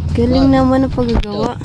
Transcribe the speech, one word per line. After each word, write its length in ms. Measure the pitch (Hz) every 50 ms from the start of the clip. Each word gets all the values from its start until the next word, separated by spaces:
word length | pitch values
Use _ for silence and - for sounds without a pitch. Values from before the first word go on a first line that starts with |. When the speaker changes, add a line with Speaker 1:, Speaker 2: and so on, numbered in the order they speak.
| - -
Speaker 1:
Galing 380 | - - 233 240 254 262 269 269
Speaker 2:
Wow. 60 | 269
Speaker 1:
naman 260 | 262 262 254 262 262
ang 80 | 269 254
paggagawa. 720 | - - 247 233 226 220 - 208 208 208 220 240 240 -